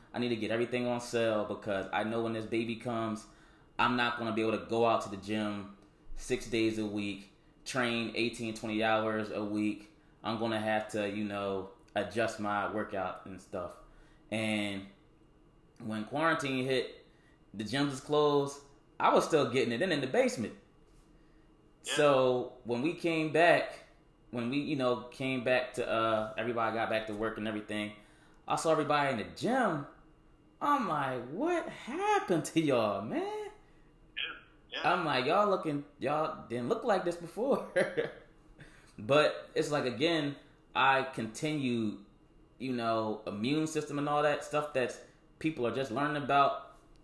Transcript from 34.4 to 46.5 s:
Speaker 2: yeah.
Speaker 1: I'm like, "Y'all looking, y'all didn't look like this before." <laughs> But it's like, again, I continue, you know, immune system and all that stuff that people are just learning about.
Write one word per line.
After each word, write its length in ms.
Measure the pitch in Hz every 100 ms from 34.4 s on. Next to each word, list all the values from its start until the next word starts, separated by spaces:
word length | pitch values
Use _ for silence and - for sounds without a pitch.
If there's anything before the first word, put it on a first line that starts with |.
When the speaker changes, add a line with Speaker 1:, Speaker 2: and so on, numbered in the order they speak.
| - - - 131
Speaker 2:
yeah. 100 | 156
Speaker 1:
I'm 120 | 185 160
like, 200 | 131 127
"Y'all 240 | 185 208
looking, 340 | 185 160 143 143 -
y'all 460 | 123 151 156 - -
didn't 200 | 120 120
look 140 | 220
like 220 | 254 190 175
this 100 | 170
before." 520 | 165 190 269 190 - 180
<laughs> 360 | - - - - - - - - - - - -
But 520 | 110 143 151 - - -
it's 160 | 151
like, 120 | 147
again, 540 | 127 113 160 165 143 139 - - -
I 300 | - 135 135
continue, 920 | 131 - 110 - 156 151 127 120 110 98 - - - - - -
you 120 | 131
know, 480 | 123 113 113 110 107 -
immune 400 | 101 117 156 156
system 320 | 156 147 143
and 80 | 147
all 160 | 147
that 220 | 147 143 -
stuff 280 | 147 147
that 220 | 131 120 - - - _ -
people 300 | 156 151 117
are 80 | 113
just 160 | 131
learning 320 | 113 147 147
about. 540 | 139 139 139